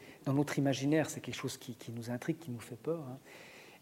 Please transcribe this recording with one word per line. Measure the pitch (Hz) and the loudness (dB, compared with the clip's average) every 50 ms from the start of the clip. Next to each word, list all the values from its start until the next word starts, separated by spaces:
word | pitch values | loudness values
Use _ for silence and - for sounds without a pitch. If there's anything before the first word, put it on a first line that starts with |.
| - - - - - | -10 -18 -16 -4 0
dans | 139 135 | 4 4
notre | 143 147 147 - - | 4 4 4 4 4
imaginaire, | 139 139 131 123 135 143 151 160 143 - | 4 4 4 4 4 4 6 6 4 2
c'est | - 131 | -2 -6
quelque | - 127 117 | -6 -6 -4
chose | - - 127 - | -4 -4 -4 -6
qui, | - - - 117 | -6 -8 -10 -10
qui | - - - | -10 -8 -8
nous | 113 117 113 120 | -6 -4 -4 -2
intrigue, | 120 123 - - 160 160 | -4 0 0 0 -2 -2
qui | - - | -4 -6
nous | 123 113 | -6 -6
fait | - - 120 | -8 -10 -12
peur, | 110 - 156 165 170 143 127 | -4 -2 -2 -2 -2 -4 -8
hein. | 127 135 - - - - - - - - - - - - | -10 -12 -14 -16 -18 -18 -18 -18 -18 -18 -18 -20 -16 -2